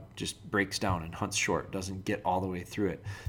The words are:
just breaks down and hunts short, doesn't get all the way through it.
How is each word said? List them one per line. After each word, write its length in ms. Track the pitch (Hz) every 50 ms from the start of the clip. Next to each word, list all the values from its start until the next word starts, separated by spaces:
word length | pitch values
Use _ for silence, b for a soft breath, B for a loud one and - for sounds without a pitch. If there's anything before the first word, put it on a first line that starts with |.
| - - -
just 360 | - 101 - - - - -
breaks 260 | - 101 98 92 -
down 240 | - 110 98 92 85
and 140 | 80 85 85
hunts 220 | - 104 95 -
short, 340 | - - - 87 76 - -
doesn't 340 | - 95 92 95 95 95 -
get 160 | - 104 - -
all 180 | 92 90 92
the 60 | 98
way 160 | 92 90 87 90
through 260 | - - 101 101 90
it. 120 | 76 - B B B B B